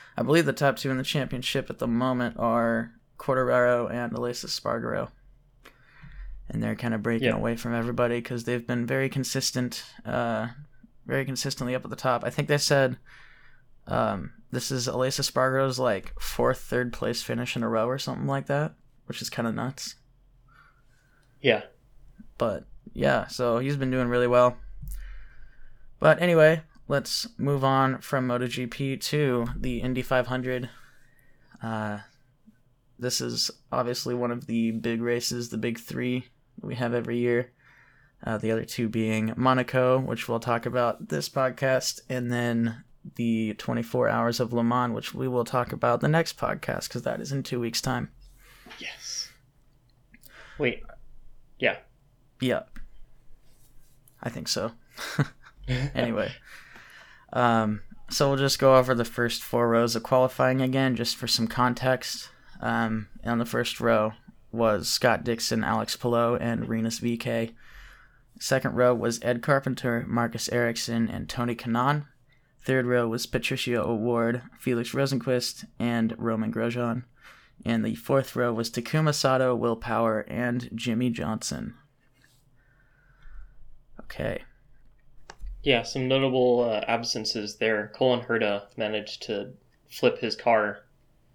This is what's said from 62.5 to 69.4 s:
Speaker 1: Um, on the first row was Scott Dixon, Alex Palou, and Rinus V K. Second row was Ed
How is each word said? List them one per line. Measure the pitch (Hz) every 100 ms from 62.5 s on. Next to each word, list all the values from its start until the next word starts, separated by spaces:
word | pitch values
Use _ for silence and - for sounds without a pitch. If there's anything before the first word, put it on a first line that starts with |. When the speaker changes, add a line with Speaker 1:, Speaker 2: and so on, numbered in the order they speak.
| -
Speaker 1:
Um, | 120 117 113 110 107 -
on | - 117
the | 117
first | 117 123 -
row | 117 113 110 - - - -
was | 113 113 104 -
Scott | - 123 107
Dixon, | 120 117 - 113
Alex | - 110 110 -
Palou, | 120 117 117 120
and | 117 117 117
Rinus | 113 113 113
V | 120 117
K. | 120 117 113 - - - - - - _ _ -
Second | - 135 - -
row | 123
was | 120 117 117
Ed | 120 123